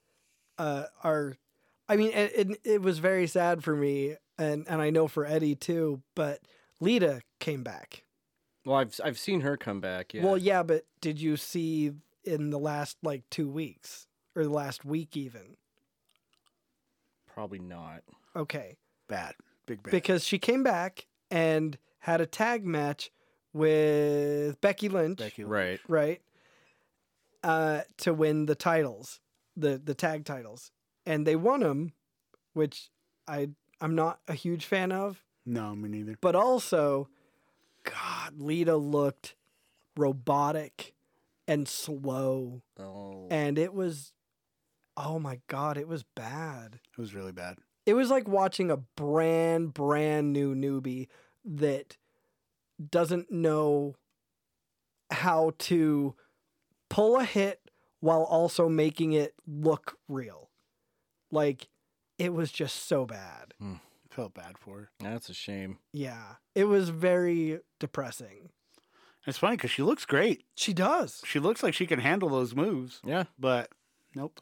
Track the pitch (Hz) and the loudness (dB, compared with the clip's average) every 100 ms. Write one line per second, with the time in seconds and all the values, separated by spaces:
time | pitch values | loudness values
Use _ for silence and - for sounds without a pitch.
0 | _ _ _ _ _ - 156 139 151 - | _ _ _ _ _ -6 -4 -4 -6 -4
1 | 165 156 143 131 _ _ _ _ - 208 | 0 0 0 -6 _ _ _ _ 0 4
2 | 214 214 208 - 196 208 247 208 190 160 | 4 2 2 2 0 0 2 4 4 2
3 | 180 190 170 185 175 170 156 147 143 139 | 2 2 2 2 2 2 0 2 2 2
4 | 139 151 _ - 156 147 151 160 151 160 | -2 -6 _ -4 -2 0 -2 0 2 4
5 | 156 156 147 156 151 139 - 170 156 135 | 4 2 0 2 2 0 -2 0 0 -2
6 | - - 151 143 - _ _ _ 170 240 | -8 -4 -4 -4 -12 _ _ _ 2 4
7 | 170 127 - _ - 143 120 82 - - | 4 2 -8 _ -6 -6 -8 -12 -16 -20
8 | _ _ _ _ _ _ 131 135 123 - | _ _ _ _ _ _ 0 2 2 -2
9 | 143 120 - 190 139 143 - 98 95 92 | -6 -4 -2 0 0 -2 -4 -6 -4 -6
10 | 92 170 185 190 185 190 170 165 - _ | -8 -2 2 2 4 2 2 0 0 _
11 | 165 151 156 151 - 180 160 160 147 147 | -6 -2 -2 -2 -4 -4 -2 0 0 -2
12 | _ _ - 151 147 147 151 147 147 - | _ _ -6 -4 -2 -2 -2 -4 -6 -4
13 | 160 139 - - 147 147 156 - - - | -4 -4 -6 -6 -4 -4 -8 -10 -18 -18
14 | - _ _ 175 151 147 139 131 139 156 | -20 _ _ -2 0 0 -4 -8 -6 -6
15 | 156 156 131 113 95 - _ _ _ _ | -4 -8 -10 -12 -20 -20 _ _ _ _
16 | _ _ _ _ _ _ _ _ _ _ | _ _ _ _ _ _ _ _ _ _
17 | _ _ _ - 104 98 90 85 82 82 | _ _ _ -14 -12 -12 -14 -14 -16 -18
18 | - _ _ - 151 147 104 - _ _ | -20 _ _ -8 -8 -8 -12 -18 _ _
19 | - 98 87 - _ _ - 110 - 185 | -10 -8 -8 -14 _ _ -12 -12 -2 -2
20 | - 180 - 196 - 262 269 180 185 - | 2 0 0 0 2 2 2 0 -2 -8
21 | - _ _ 170 160 156 156 143 _ _ | -20 _ _ 0 2 2 0 -6 _ _
22 | - 165 165 - 220 240 190 156 143 147 | -2 0 0 0 0 0 -2 -2 -2 -4
23 | - _ _ _ _ 156 156 156 151 147 | -10 _ _ _ _ 0 4 6 4 4
24 | 147 147 143 147 147 139 202 196 208 190 | 2 2 0 0 -2 0 0 2 -2 0
25 | 160 185 107 - 101 104 92 95 - 160 | 0 -2 -8 -10 -2 0 0 -2 0 2
26 | 147 175 _ _ _ _ _ _ _ _ | 2 -2 _ _ _ _ _ _ _ _
27 | _ _ _ _ 175 160 156 151 - - | _ _ _ _ 0 2 2 0 -4 -2
28 | - 160 156 151 151 143 175 165 143 104 | 0 4 4 4 2 2 2 2 2 -4
29 | - - _ _ _ - 147 135 151 139 | -14 -20 _ _ _ -2 0 0 -4 -2
30 | 170 156 151 139 110 120 - _ _ _ | -2 -2 -6 -10 -10 -16 -20 _ _ _
31 | - 156 151 156 202 277 175 139 165 - | -2 2 4 4 4 4 2 2 -4 -10
32 | _ _ _ _ _ 165 151 - - _ | _ _ _ _ _ 0 0 -2 -18 _
33 | _ _ - 147 143 143 _ _ 160 160 | _ _ -10 -6 -6 -8 _ _ -2 0
34 | 165 - - 151 170 170 - 196 185 190 | 0 -2 -8 -6 -4 -4 -2 -2 0 -2
35 | 202 190 _ _ - 117 107 104 104 104 | -4 -8 _ _ -6 -6 -6 -8 -8 -8
36 | 104 110 185 175 240 254 - 175 147 139 | -8 -2 2 4 4 2 2 2 4 2
37 | 139 _ _ _ _ _ _ _ - - | -2 _ _ _ _ _ _ _ -12 -8
38 | - - - 147 143 165 165 156 143 147 | -8 -8 -10 -8 -2 2 4 4 2 2
39 | 139 - - - _ _ _ _ _ - | 2 -2 -14 -20 _ _ _ _ _ 0
40 | 143 135 123 143 143 156 147 - - _ | 2 2 0 2 2 0 -6 -14 -18 _
41 | _ _ _ _ - 151 139 - - 143 | _ _ _ _ -2 0 0 -6 -8 -6
42 | 139 131 135 131 123 123 - - 196 196 | -4 -2 0 -2 -4 -10 -18 -18 -16 -14
43 | 196 196 185 160 147 147 175 190 180 147 | -14 -14 -4 -2 0 0 0 -2 -4 -4
44 | 139 _ _ _ _ _ _ _ _ - | -14 _ _ _ _ _ _ _ _ -10
45 | 143 160 147 127 - 120 147 143 156 160 | -6 -4 -6 -8 -6 -4 -2 -4 -6 -8
46 | - - 113 143 160 131 110 117 _ - | -10 -12 -10 -8 -8 -10 -16 -20 _ -12
47 | 110 98 95 90 90 90 _ _ - 247 | -10 -10 -10 -10 -12 -12 _ _ 2 4
48 | 247 269 208 196 190 - 180 139 127 - | 4 2 2 2 2 0 0 -2 -4 -8
49 | 147 156 160 165 165 165 165 143 143 147 | 0 2 4 4 4 2 0 -2 0 2
50 | 151 151 147 143 139 135 139 135 127 127 | 2 2 2 2 0 0 -2 -2 -4 -6
51 | 127 - _ _ 220 147 147 139 - - | -10 -16 _ _ -10 0 0 0 -6 -20
52 | _ _ _ _ _ _ _ - 147 170 | _ _ _ _ _ _ _ -16 0 2
53 | 165 175 175 175 160 151 151 147 143 135 | 2 0 -2 2 2 4 4 4 2 -6
54 | _ _ _ _ _ _ _ _ _ _ | _ _ _ _ _ _ _ _ _ _
55 | _ 151 180 160 160 156 - 175 156 147 | _ -2 2 4 4 0 0 4 4 4
56 | 139 - _ _ _ _ _ _ _ - | 0 -4 _ _ _ _ _ _ _ 2
57 | 214 247 233 208 196 190 _ _ _ _ | 6 4 4 2 0 -2 _ _ _ _
58 | 160 160 160 165 170 - 165 160 156 151 | 4 4 4 4 2 4 2 4 2 2
59 | 160 151 147 - - 147 156 147 - - | 2 2 0 -4 -12 0 2 2 -2 -14
60 | - 135 117 82 - _ _ _ _ _ | -10 -8 -8 -16 -20 _ _ _ _ _
61 | _ _ _ 151 147 131 - _ _ _ | _ _ _ 0 0 0 -10 _ _ _
62 | _ - 180 170 156 - 143 - - 147 | _ -6 -4 -2 -4 -4 -6 -6 -2 0
63 | 123 107 92 62 - - 101 90 - _ | 0 -8 -14 -18 -20 -14 -12 -12 -16 _
64 | _ - 107 - 87 98 - 98 104 _ | _ -12 -12 -12 -20 -20 -20 -18 -20 _
65 | 101 117 - 92 - 101 95 95 _ 147 | -8 -8 -10 -14 -10 -8 -8 -12 _ -10
66 | 135 117 107 - _ 196 202 202 180 160 | -8 -10 -16 -20 _ 0 4 4 2 0
67 | 180 180 180 170 160 156 - _ 143 - | 2 4 2 2 0 -4 -10 _ -8 -6
68 | 127 - 113 101 - _ _ _ _ _ | -8 -10 -16 -20 -20 _ _ _ _ _
69 | _ _ - 135 190 240 120 - 151 302 | _ _ -10 0 0 2 -2 0 2 2
70 | - 139 220 - _ - - 180 190 349 | 2 4 4 2 _ -6 -2 2 2 2
71 | - - - 151 160 233 214 - 180 147 | 0 -6 -4 0 0 2 0 0 0 2
72 | 127 196 180 131 123 123 190 156 127 - | 2 2 2 2 0 0 0 0 -6 -10
73 | - 170 175 _ 131 123 117 - _ _ | -4 -2 -4 _ 2 2 0 -14 _ _
74 | _ 135 147 - | _ -12 -12 -12